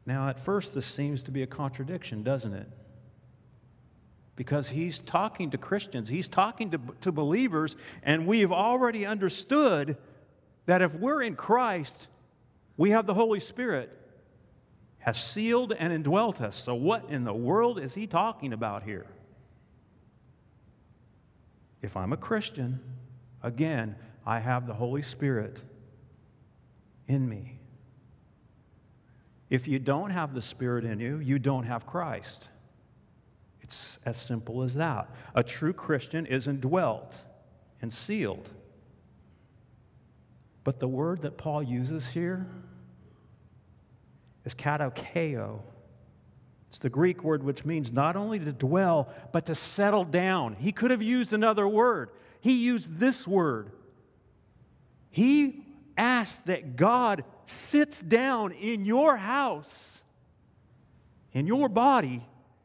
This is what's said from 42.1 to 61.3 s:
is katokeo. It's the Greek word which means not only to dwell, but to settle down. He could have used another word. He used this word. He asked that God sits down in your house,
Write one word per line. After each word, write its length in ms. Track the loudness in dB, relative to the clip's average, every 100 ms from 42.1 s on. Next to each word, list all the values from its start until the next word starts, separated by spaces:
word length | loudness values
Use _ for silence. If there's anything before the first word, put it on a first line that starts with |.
| -4 -4 -4 -8 -12 -20 -20 -20 -20 -20 -20 _ -20 -20 _ _ -20 _ _ _ _ _ _ -14
is 80 |
katokeo. 1080 | -6 -4 -2 -4 -6 -6 -4 -2 -4 -6 -10 -14 -20 -20 -20 -20 -20 -20 -20 -20 _ -20
It's 80 | -6
the 120 | -4
Greek 340 | 2 2 2
word 200 | 0 0
which 220 | -2 -4 -4
means 260 | -2 -2
not 240 | 2 2 0
only 220 | -2 -4
to 120 | -4
dwell, 600 | -2 2 4 4 4 0 -6 -2
but 160 | -2 -2
to 80 | -6
settle 480 | -4 2 4 4
down. 520 | 4 2 2 2 0 -2
He 160 | -2
could 200 | 0 2
have 100 | 2
used 320 | 2 2 2
another 340 | 4 4 4 4
word. 420 | 6 4 4 -4 -12 -20 -2
He 220 | 4 4
used 360 | 4 2 -2 2
this 280 | 2 2 2
word. 440 | 4 4 0 -6 -16 -20 -20 _ _ _ _ _ _ _ _ _ _ _
He 560 | 2 6 6 4 0 -18 -20 -8 0
asked 480 | 2 2 0 -6 -2
that 300 | -2 -2 4
God 480 | 6 6 4 0 -4 -18 -14
sits 560 | -10 2 4 4 -2
down 500 | 2 4 4 2 0
in 340 | -2 -4 -2 2
your 320 | 6 6 6
house, 840 | 2 0 0 -2 -10 -16 -18 -20 _ _ _ _ _ _ _ _ _ _ _ _ _